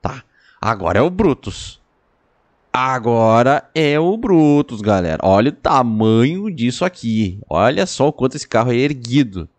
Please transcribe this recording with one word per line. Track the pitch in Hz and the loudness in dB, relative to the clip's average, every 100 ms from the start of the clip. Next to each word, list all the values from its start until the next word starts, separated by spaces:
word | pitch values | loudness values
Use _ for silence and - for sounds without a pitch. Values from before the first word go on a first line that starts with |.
Tá. | - 139 _ _ _ _ | -8 -10 _ _ _ _
Agora | 107 107 85 95 | -6 -2 0 0
é | |
o | 151 | 0
Brutus. | 185 202 127 - - - - _ _ _ _ _ _ _ _ _ | 0 0 0 -8 -14 -16 -20 _ _ _ _ _ _ _ _ _
Agora | 123 131 131 117 117 113 113 123 147 _ | -4 -2 -2 0 2 4 4 4 0 _
é | 160 151 147 | -2 0 0
o | 170 220 | 0 -2
Brutus, | 240 175 151 147 143 113 | 2 4 4 4 0 -4
galera. | 107 98 87 80 | 0 0 0 -2
Olha | 92 98 127 | 2 2 2
o | |
tamanho | - - 139 120 110 110 113 131 180 214 | -2 0 0 0 0 2 2 2 -2 -8
disso | 156 117 120 | -4 -4 -2
aqui. | 180 - 117 110 101 98 - | -6 -4 -4 -2 -4 -6 -6
Olha | 78 110 165 190 | 0 2 0 -4
só | - 143 | 0 -2
o | |
quanto | - 127 147 | 0 -4 -4
esse | - | -4
carro | 117 120 | -2 0
é | 120 | 0
erguido. | 143 139 117 135 123 95 80 | -2 -4 -2 0 0 -4 -12